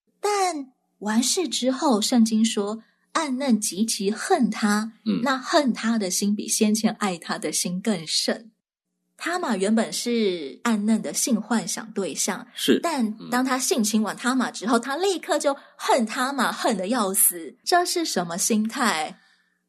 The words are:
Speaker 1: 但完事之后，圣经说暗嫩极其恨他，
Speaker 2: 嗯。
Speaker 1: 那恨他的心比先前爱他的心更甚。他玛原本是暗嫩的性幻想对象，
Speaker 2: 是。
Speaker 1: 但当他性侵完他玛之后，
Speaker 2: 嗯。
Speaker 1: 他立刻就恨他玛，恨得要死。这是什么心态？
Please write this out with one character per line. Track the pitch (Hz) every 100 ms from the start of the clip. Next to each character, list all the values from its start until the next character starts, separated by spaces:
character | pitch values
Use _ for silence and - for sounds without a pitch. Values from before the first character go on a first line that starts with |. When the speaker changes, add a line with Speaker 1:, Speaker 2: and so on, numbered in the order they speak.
| _ _
Speaker 1:
但 | 403 403 370 311 262 _ _ _
完 | 202 220
事 | 262 381 302
之 | - 247
后， | 262 330 208
圣 | - 247
经 | 220 220
说 | 226 - 202 220 - _ _
暗 | 311 302 254
嫩 | 277 214
极 | - 170
其 | 226 - 196
恨 | 220 - 359 208
他， | - 208 208 220 -
Speaker 2:
嗯。 | 220 190
Speaker 1:
那 | 262 262
恨 | - 339 269
他 | - 220 226
的 | 185
心 | 185 202 208
比 | -
先 | - 214
前 | 214 202 -
爱 | 202 170
他 | - 160
的 | 156
心 | - - 180
更 | 226 190 156
甚。 | - - - - _ _ _ _ _ _ _
他 | 311 359
玛 | 330
原 | 196 190
本 | 226 196
是 | - 240 233 208 175 139 -
暗 | 240 214 208
嫩 | 220
的 | 143
性 | 185 - 208
幻 | - 226 170
想 | - -
对 | - 185
象， | - - 180 -
Speaker 2:
是。 | - - 240
Speaker 1:
但 | 339 294 214 214 247
当 | 247
他 | 262 262
性 | 254 330
侵 | 208 220
完 | 208 165
他 | 247
玛 | 262 180
之 | - 196
后， | 269
Speaker 2:
嗯。 |
Speaker 1:
他 | 254 285
立 | 392 349
刻 | - 302
就 | 294 277 - -
恨 | - 320 214
他 | 277 254
玛， | 277 185
恨 | 208 330 196
得 | 185
要 | 254 196
死。 | 190 - 175 151 -
这 | - 359
是 | 359 359
什 | 320 196 175
么 | 180
心 | - 214 220
态？ | 247 233 160 156 - _ _ _ _